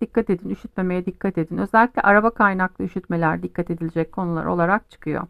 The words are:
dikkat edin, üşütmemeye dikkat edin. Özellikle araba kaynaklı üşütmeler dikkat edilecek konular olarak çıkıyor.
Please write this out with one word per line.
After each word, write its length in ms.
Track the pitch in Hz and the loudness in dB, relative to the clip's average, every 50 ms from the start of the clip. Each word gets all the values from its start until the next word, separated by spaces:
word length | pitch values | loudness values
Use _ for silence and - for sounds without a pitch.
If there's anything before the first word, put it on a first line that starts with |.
dikkat 280 | 220 - - 233 226 - | -6 -2 -2 -2 0 0
edin, 200 | 190 180 202 185 | -2 -2 -2 -8
üşütmemeye 560 | 202 - - - - 196 185 180 180 180 180 | -8 -8 -10 -12 -6 -4 -2 -2 -2 -2 -4
dikkat 320 | 185 185 - - 196 185 | -6 -8 -4 -4 -2 -2
edin. 200 | 170 160 - 175 | -2 -4 -4 -2
Özellikle 440 | 170 196 - - 220 233 247 - - | -4 -4 2 4 4 4 4 2 0
araba 280 | - 196 202 214 214 233 | 4 6 6 6 4 2
kaynaklı 540 | 226 - 214 196 190 185 185 185 - - 190 | 2 2 2 2 2 0 -2 -2 -2 -6 -8
üşütmeler 600 | 180 - 185 - - 175 170 165 156 165 170 180 | -6 -6 -8 -6 -4 -2 0 0 0 0 -2 -6
dikkat 280 | 175 - 175 170 - | -8 -6 -6 -4 -4
edilecek 400 | 170 165 165 160 - 165 160 - | -4 -6 -6 -6 -4 -4 -4 -4
konular 340 | - 196 185 170 170 160 - | -4 -6 -4 -4 -4 -4 -2
olarak 440 | 165 180 175 170 175 202 226 - _ | -2 0 0 2 2 2 0 -2 _
çıkıyor. 340 | - _ - 156 143 135 - - | -20 _ -8 -6 -6 -6 -6 -8